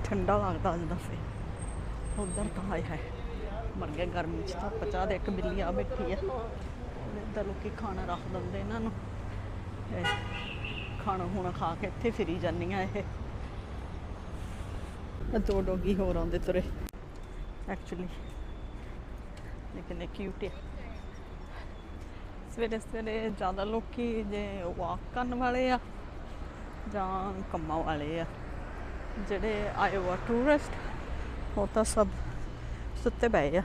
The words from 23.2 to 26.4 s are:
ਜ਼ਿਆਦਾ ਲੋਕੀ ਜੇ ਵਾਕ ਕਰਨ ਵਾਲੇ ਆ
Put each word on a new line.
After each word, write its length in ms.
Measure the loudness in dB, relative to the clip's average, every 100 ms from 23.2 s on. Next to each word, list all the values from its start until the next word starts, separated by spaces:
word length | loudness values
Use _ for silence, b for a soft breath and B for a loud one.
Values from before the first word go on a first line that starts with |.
| 0
ਜ਼ਿਆਦਾ 340 | 2 2 2
ਲੋਕੀ 580 | 2 0 -2 0 0 2
ਜੇ 400 | 0 0 -2 -2 -2 0
ਵਾਕ 360 | 0 0 -2
ਕਰਨ 200 | 0 0
ਵਾਲੇ 360 | 4 4 6 6
ਆ 80 | 4 2 -8 -6 -8 -6 -6